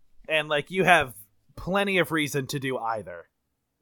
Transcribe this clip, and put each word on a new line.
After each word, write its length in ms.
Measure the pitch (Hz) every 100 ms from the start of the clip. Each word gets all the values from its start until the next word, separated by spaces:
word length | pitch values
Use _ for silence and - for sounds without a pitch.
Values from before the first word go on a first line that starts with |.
| - - -
and, 200 | 156 151
like, 220 | 147 -
you 140 | 185
have 300 | 175 165 131 - - _ _
plenty 440 | - 170 196 202 185
of 120 | 156
reason 340 | 160 147 143 131
to 100 | 147
do 200 | 131 123
either. 480 | 113 113 90 85 - _ _ _ _ _